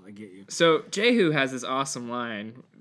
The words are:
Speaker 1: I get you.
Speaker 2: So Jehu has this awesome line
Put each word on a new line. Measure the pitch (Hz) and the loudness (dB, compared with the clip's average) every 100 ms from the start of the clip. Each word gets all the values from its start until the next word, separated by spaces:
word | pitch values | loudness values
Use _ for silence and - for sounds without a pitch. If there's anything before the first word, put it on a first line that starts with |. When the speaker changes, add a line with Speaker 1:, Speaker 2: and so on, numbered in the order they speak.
| 90 | -20
Speaker 1:
I | |
get | 104 107 | -18 -18
you. | 90 98 | -18 -12
Speaker 2:
So | - 170 160 - | 2 4 4 0
Jehu | 190 233 233 175 | 0 2 4 4
has | 151 135 | 4 0
this | 127 120 | -2 -4
awesome | 131 147 131 120 | -2 -2 -6 -6
line | 120 117 107 107 123 - _ | -6 -6 -6 -10 -14 -20 _